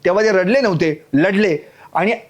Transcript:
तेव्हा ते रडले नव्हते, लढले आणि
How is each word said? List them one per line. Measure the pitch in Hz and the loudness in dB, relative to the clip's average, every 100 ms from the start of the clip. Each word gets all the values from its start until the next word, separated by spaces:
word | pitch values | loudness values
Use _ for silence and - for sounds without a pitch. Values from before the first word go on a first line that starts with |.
| 175 | -2
तेव्हा | 190 | 0
ते | 220 | 2
रडले | 190 180 262 | 0 2 0
नव्हते, | 240 165 165 151 - | 0 0 -2 -4 -4
लढले | 139 180 202 214 151 - - - 160 | 0 0 2 0 -2 -8 -20 -8 -4
आणि | 190 226 - | -2 -4 -8